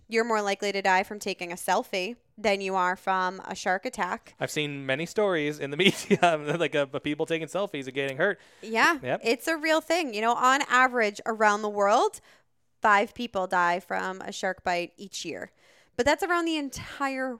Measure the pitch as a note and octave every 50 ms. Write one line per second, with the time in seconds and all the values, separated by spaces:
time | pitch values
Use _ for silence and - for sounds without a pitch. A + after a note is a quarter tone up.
0 | _ - G#3+ A3+ A3+ A#3+ A3 G#3+ G#3 G3+ G3 G3 - G3+ G3 G3 F#3+ G3 F#3 F#3
1 | G3+ - G#3+ G#3 - G#3 F#3 - F3+ F3 E3+ F3+ - - F3+ G3+ B3 - - G3
2 | F3+ G3 A#3+ - _ _ _ - G#3+ A3 G3+ G3 G3 F#3+ F#3+ F#3+ F3+ F3+ F3+ F#3
3 | - - F#3+ F#3 F#3 F#3 F#3 F#3 - - G3 - - G#3 F#3 G3 - B3+ - -
4 | F#3+ F3+ G3 A#3 - - - - - C3 - - D3+ D3 C#3+ C#3 C#3 C3+ C3 C#3
5 | E3 E3+ - A3 G#3+ G3+ F#3 D#3+ D3 D3 D3+ D3 D3 C#3 C#3+ D3 F#3 G3 - -
6 | - - G#3 - - F3 E3 D#3 D3 D3 D3 F3 E3+ D3 - D3 C#3+ C3+ C3+ C#3+
7 | - D3+ D3 D3 D#3+ D#3 E3 D#3+ D#3+ C#3+ - F3 G3+ G3 - - C3 C3 B2+ C#3+
8 | C#3 C#3 C3+ C3+ E3 G3+ F#3 - - - _ - - G#3+ A3 A3 B3+ D#4 E4+ C4+
9 | C#3+ B2 C#3+ G3+ - A3+ B3+ - - - D#4+ D#4+ D4 D#4+ D#4 D#4+ D#4 - E4 F4
10 | E4+ C4+ G#3+ G#3 A3 A#3 A#3+ - B3 B3+ C4 C#4 C#4+ - - B3 B3+ C4 B3 B3
11 | A3 G#3 G#3 - - - A3 G#3 A3 G#3+ G#3 G#3 G#3+ G#3 G#3 G3+ G3+ G3+ G#3+ B3+
12 | F#4 G#4+ - - _ _ - _ _ _ _ _ _ _ _ _ - A3+ G#3 G3+
13 | G#3 A3+ - - B3 A#3 - G3 F#3 F#3 F#3+ F3+ F3 F3 F3 F3+ - - F#3+ F#3
14 | F#3 F#3 F#3 F#3 - - G3+ - - F#3+ F#3 - - F#3+ F3+ F3 F3 - _ -
15 | G3+ F#3+ - - - E3+ C#3 F2+ - - _ _ _ _ _ _ _ _ _ -
16 | A#3+ C#4 D4+ D4 - E4 F4 E4+ E4+ E4 D#4+ D#4 C#4+ C4+ - - - - - -
17 | C#4 C4+ C4+ C4 C4 C4 B3